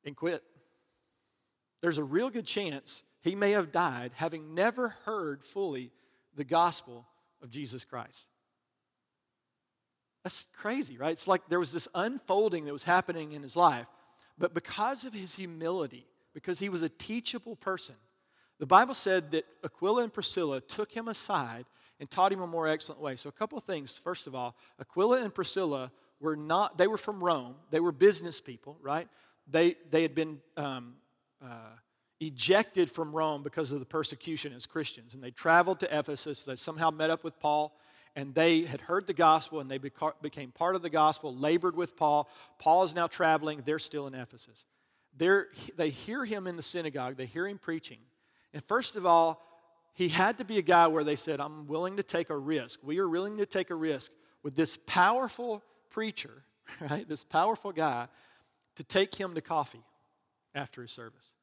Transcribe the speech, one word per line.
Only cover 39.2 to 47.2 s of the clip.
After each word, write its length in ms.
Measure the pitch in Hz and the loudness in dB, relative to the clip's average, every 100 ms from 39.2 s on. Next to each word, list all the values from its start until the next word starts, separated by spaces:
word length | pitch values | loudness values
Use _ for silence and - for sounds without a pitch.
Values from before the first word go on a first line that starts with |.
| 160 160 - 160 | 6 6 2 -8
and 100 | 135 | -6
they 100 | 135 | -8
beca-, 340 | 139 - 156 - | -8 -4 -4 -4
became 300 | 147 147 131 | -10 -10 -14
part 240 | - 170 190 | -2 0 0
of 60 | |
the 80 | 170 | 0
gospel, 460 | 160 151 151 151 127 | 4 4 4 -8 -2
labored 400 | 147 170 180 165 | 2 2 2 -2
with 220 | 170 - | -6 0
Paul. 320 | 151 147 143 - - _ | 2 2 0 -10 -20 _
Paul 240 | - 170 | 4 6
is 120 | 185 170 | 4 0
now 120 | 165 | -2
traveling. 560 | - 165 156 156 151 131 | 2 4 4 0 -4 -4
They're 140 | 151 | -2
still 280 | - 147 139 | -4 -8 -10
in 60 | |
Ephesus. 500 | 131 123 117 - 113 _ _ _ _ _ 131 | -10 -14 -18 -20 -20 _ _ _ _ _ 2
They're, 300 | 170 196 - - - 156 | 6 6 4 -10 -14 -2
they 140 | 160 | -2
hear 340 | 131 - 247 | -2 -8 -6
him 240 | 247 208 185 | -4 -4 -6
in 80 | 170 | -6
the 60 | |
synagogue. 560 | - 180 160 139 127 | -4 -4 -4 -4 -6
They 80 | 131 | -6